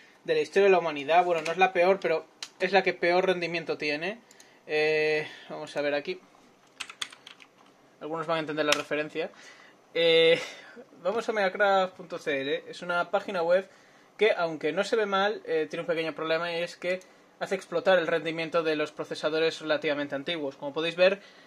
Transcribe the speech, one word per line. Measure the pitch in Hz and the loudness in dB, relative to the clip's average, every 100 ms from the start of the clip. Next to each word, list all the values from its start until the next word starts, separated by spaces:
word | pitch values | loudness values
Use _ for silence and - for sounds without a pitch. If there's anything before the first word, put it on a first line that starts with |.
| - _ | -20 _
de | 165 | -2
la | 156 | 0
historia | 147 196 | 2 4
de | 202 | 6
la | 180 | 6
humanidad. | 165 147 139 170 | 4 -4 2 4
Bueno, | 175 165 | 4 0
no | 156 | 0
es | 170 | 2
la | 185 | 2
peor, | 180 180 190 | 4 4 4
pero | 170 160 - _ - - | 0 -2 -4 _ -18 -6
es | 185 | 2
la | 190 | 2
que | 185 | 2
peor | 180 175 180 185 | 0 2 4 2
rendimiento | 180 170 170 160 143 | 0 -2 -4 -6 -4
tiene. | 151 147 175 233 _ - - _ - | -4 -4 -6 -10 _ -20 -20 _ -6
Eh, | 151 151 156 151 151 160 - - | 0 2 2 2 0 -4 -12 -14
vamos | 156 151 151 | -14 -8 -4
a | |
ver | 143 | -2
aquí. | 143 165 180 - _ _ _ _ - - - - - - - - _ _ _ _ _ | -2 -4 -10 -14 _ _ _ _ -14 -14 -12 -14 -14 -20 -20 -20 _ _ _ _ _
Algunos | 151 165 156 | -10 -8 -4
van | 165 | -4
a | |
entender | 151 151 | -4 -2
la | 147 | 2
referencia. | 147 143 147 151 156 185 - - - - _ _ | 2 0 -6 -4 -6 -8 -10 -20 -20 -20 _ _
Eh, | 160 170 165 165 170 - - - - - - | 0 4 6 6 4 0 -14 -18 -20 -20 -8
vamos | 180 226 - | -4 -4 -4
a | |
megacraft | 220 190 196 202 196 185 | -2 -2 2 2 4 0
punto | - 170 175 | -4 -12 -8
C | 160 139 | -4 -4
L. | 139 170 - | -2 -4 -6
Es | - | -12
una | 175 175 170 | -4 -2 0
página | 202 208 190 | -2 -2 -2
web | 165 185 190 - - _ _ - | 2 2 0 -12 -20 _ _ 0
que, | 214 | 2
aunque | - 170 156 151 | 2 -2 -2 -4
no | 170 | -2
se | 196 226 | 0 0
ve | 202 | 0
mal, | 196 202 214 | 0 0 -2
eh, | - 160 151 | -2 -2 -2
tiene | 170 | -4
un | 170 | -4
pequeño | 165 160 | -2 -4
problema | 147 160 160 170 | -6 -2 -2 -2
y | 170 | -4
es | 175 - | -6 -6
que | 175 185 - - _ _ | -6 -6 -8 -20 _ _
hace | 170 | -6
explotar | 190 - 170 190 185 | -6 -4 -2 4 4
el | 160 | 4
rendimiento | 165 160 165 160 170 | -2 -2 -4 -2 0
de | 160 151 | 0 0
los | 151 | -2
procesadores | - 151 156 160 156 160 - | -6 -10 -6 -2 0 0 -2
relativamente | 156 147 156 143 143 | -2 -2 0 -2 -4
antiguos. | 139 139 170 139 - | -6 -6 -6 -6 -8
Como | 143 | -8
podéis | 151 165 165 | -4 -4 2
ver, | 185 196 - - | 2 2 -6 -20